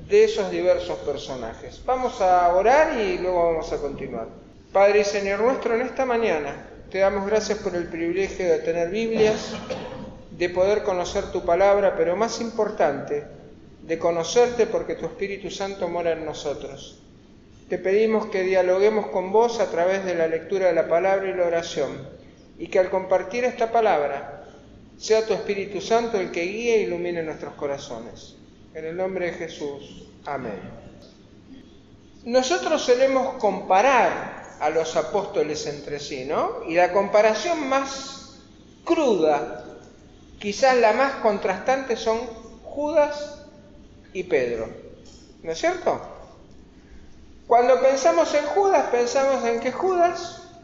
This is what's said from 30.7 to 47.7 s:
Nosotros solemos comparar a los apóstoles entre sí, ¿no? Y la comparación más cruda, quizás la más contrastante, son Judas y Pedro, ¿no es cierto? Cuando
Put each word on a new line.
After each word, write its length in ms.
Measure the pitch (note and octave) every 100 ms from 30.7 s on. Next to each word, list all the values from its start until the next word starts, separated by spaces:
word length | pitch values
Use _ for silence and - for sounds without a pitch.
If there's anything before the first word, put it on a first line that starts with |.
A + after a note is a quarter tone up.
| - - - - - - - - - - - - - - -
Nosotros 580 | A#3 B3+ B3+ F4 E4 D#4
solemos 520 | - B3 C4+ C4 B3 -
comparar 1080 | G#3 F#3+ - F#3+ C4 B3+ F3+ - - - - -
a 100 | D3+
los 240 | D#3+ D#3+
apóstoles 720 | E3 - G3+ - F3 D3+ D3 D3+
entre 320 | C#3+ C3+ C#3+
sí, 260 | - C3+
¿no? 380 | C3 G3 F4+ A#4+ E3+
Y 60 |
la 180 | E3+ F3
comparación 760 | G3 G3+ G#3 A3 G#3+ F4 D#4+ C4+
más 680 | C4+ C#4 - - - - - - - - -
cruda, 800 | - E4 C4+ F#3 D#3 D3 - - - - - - - - - -
quizás 380 | G#3 G3+ C4 B3
la 160 | A3
más 220 | A#3 C#4
contrastante, 840 | - A3 G#3 G3 F#3 - C4+ C4+ A3
son 240 | A3+ A3+ B3 - - -
Judas 800 | - C#4+ D4+ D#4+ D4 D4 - - - - - - - - -
y 100 | F#3+
Pedro, 440 | - D3 A#2+ A2+ G#2+ - - - - - - -
¿no 80 | E3
es 80 | E3
cierto? 420 | E4 F#4 - C3 - - - - - - - - - - - - - - -
Cuando 320 | A#3+ B3+